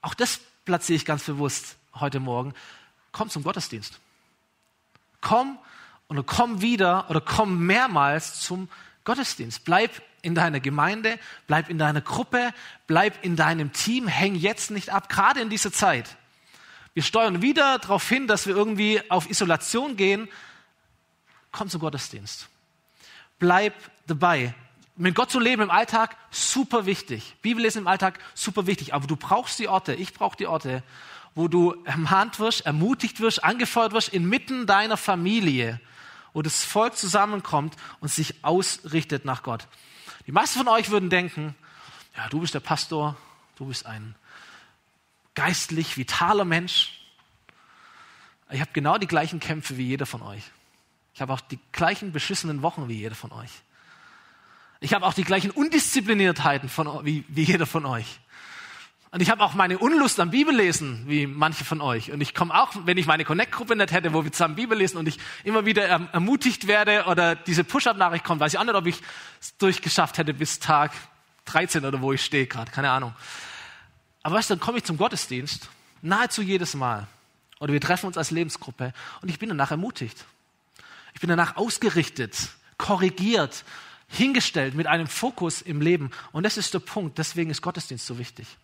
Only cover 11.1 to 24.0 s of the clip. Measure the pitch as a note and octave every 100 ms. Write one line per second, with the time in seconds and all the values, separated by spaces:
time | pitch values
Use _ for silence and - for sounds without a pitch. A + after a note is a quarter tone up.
11.1 | A3+ - - - D3+ D#3+ E3 D3+ D3+ -
12.1 | - B3 B3 B3 - - - - D#3+ G#3
13.1 | - F#3+ E3 D#3 E3 D3 - - B3 A#3
14.1 | C3 G3 F#3+ F3+ A3+ - G#3 - G3 -
15.1 | - G3+ C#4 A3+ G3+ G#3 - G3 C3+ A2+
16.1 | - _ _ _ - - - - - -
17.1 | A3 A3+ F3 A#3+ D4 C#4 C4 - G3 -
18.1 | B3+ C4 G#3 G3+ F#3+ G#3+ G#3 G#3+ G#3+ -
19.1 | F#3 D#3 G#3 F#3 D#3+ - A3+ C#4+ A3 G3
20.1 | G3+ A3 - - - _ _ _ _ _
21.1 | _ _ _ _ - G3+ E3+ D#3 C#3+ -
22.1 | A2 G2+ - - _ _ _ _ _ -
23.1 | - - _ F3 F3+ G#3 G#3 - _